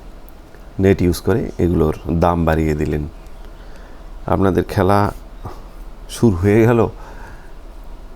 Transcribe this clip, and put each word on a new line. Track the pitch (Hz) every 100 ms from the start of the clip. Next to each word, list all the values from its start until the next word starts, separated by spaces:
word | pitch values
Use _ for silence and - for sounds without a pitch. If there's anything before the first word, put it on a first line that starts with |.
| - - - - - - - -
নেট | 95 92
ইউজ | 87 85
করে, | - 107 - -
এগুলোর | 87 87 78 - - 82
দাম | 87 87
বাড়িয়ে | 80 80 78
দিলেন। | 76 76 76 76 - - - - - - - - - - - -
আপনাদের | 90 95 87
খেলা | 85 - 92 101 101 - - - - - - - - - -
শুরু | - 117 87
হয়ে | 101 107
গেল। | 113 117 98 - - - - - - - - - - - -